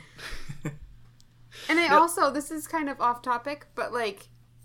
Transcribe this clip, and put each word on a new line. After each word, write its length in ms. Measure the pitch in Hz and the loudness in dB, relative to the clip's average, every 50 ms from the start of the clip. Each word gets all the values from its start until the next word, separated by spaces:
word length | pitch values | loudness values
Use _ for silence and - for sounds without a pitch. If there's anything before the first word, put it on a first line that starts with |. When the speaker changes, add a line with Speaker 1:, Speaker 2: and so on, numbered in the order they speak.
| - - - - - - - - - - 143 - | -14 -18 -18 -14 -12 -8 -8 -8 -6 -8 -8 -8
Speaker 1:
<laughs> 100 | - 147 147 - - - - - - - - - - - - - - - - - - - | -8 -8 -8 -10 -16 -18 -20 -20 -20 -20 -20 -20 -20 -20 -20 -20 -20 -20 -18 -6 0 2
Speaker 2:
And 120 | 320 339 | 4 4
I 80 | 339 294 | 6 6
Speaker 1:
No. 120 | 285 311 | 8 8
Speaker 2:
also, 300 | 330 330 339 403 320 277 | 6 6 4 2 2 2
this 200 | 240 294 285 - | 2 0 -6 -6
is 180 | 320 302 - - | -8 -10 -8 -4
kind 200 | 330 320 302 277 | -4 -2 -2 -2
of 120 | 269 - | -2 0
off 220 | 233 240 240 - | 0 0 0 0
topic, 440 | - 254 240 240 - 285 294 285 - - - | -2 -2 -2 -2 -2 -6 -8 -8 -12 -12 -6
but, 180 | - - 202 | -6 -4 -4
like, 360 | 226 240 226 202 202 - - - - - - _ - - | -2 -2 -2 -2 -4 -8 -14 -20 -20 -20 -20 _ -20 -20